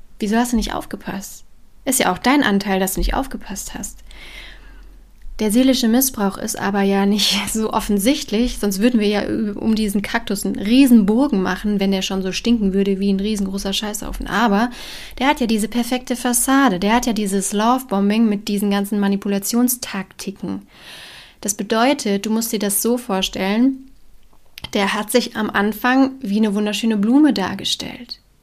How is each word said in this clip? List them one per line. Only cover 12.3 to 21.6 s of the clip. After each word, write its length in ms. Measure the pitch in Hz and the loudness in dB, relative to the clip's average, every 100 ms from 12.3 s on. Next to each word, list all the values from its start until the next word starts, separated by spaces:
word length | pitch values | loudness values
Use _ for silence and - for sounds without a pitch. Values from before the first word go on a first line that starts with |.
stinken 420 | 185 233 233 196 | -2 0 2 2
würde 260 | 190 196 190 | 2 2 2
wie 120 | 196 | 2
ein 80 | 196 | 0
riesengroßer 540 | 208 208 190 196 196 | 0 -2 -2 -4 -4
Scheißhaufen. 520 | 196 214 208 - - - | -4 -4 -6 -8 -8 -4
Aber 440 | 190 233 196 247 - - - - - | 0 2 4 2 -4 -14 -14 -12 -2
der 80 | 262 | 0
hat 140 | 294 | 2
ja 40 | 226 | 2
diese 220 | 220 214 | 0 0
perfekte 480 | 240 233 254 - 240 | -2 -2 -2 -4 -4
Fassade, 640 | 247 240 - 269 269 180 | 0 0 2 4 4 2
der 140 | 202 | 2
hat 120 | 240 240 | 2 2
ja 80 | |
dieses 400 | 214 202 196 190 | -2 0 -2 -2
Lovebombing 720 | 208 220 262 262 196 202 214 226 | 0 2 2 0 0 2 4 2
mit 200 | 208 208 | 2 -2
diesen 240 | 202 208 | -2 0
ganzen 280 | 202 202 208 | 0 0 0
Manipulationstaktiken. 1700 | 196 196 202 196 196 233 247 240 - 196 185 - - 190 185 196 196 - - - - - - _ | 2 0 0 -2 -2 0 2 0 -6 -8 -10 -12 -12 -8 -8 -8 -10 -20 -20 -20 -20 -20 -20 _
Das 120 | 208 | -6
bedeutet, 720 | - | -6